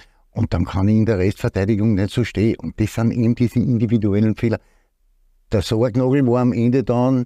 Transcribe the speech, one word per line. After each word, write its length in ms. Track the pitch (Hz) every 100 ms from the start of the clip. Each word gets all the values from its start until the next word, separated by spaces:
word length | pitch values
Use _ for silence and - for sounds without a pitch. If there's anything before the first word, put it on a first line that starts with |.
| - _ _
und 200 | - 104
dann 120 | 85 82
kann 220 | 92 98
ich 80 | 110
in 100 | 110
der 140 | 104
Restverteidigung 760 | 92 - 120 98 98 110 110
nicht 180 | 98 101
so 120 | -
stehen. 320 | 113 - 110 -
Und 220 | - -
das 160 | 107 -
sind 160 | 113
eben 240 | 117 113 120
diese 240 | 120 123
individuellen 760 | 110 120 113 113 104 98 110 104
Fehler. 220 | 117 107 - _ _ _ _ _ _ _ _
Der 100 | 107
Sargnagel 640 | - 110 123 113 131 143 131
war 120 | 120
am 140 | 123
Ende 280 | 117 117 127
dann 440 | 113 120 123 131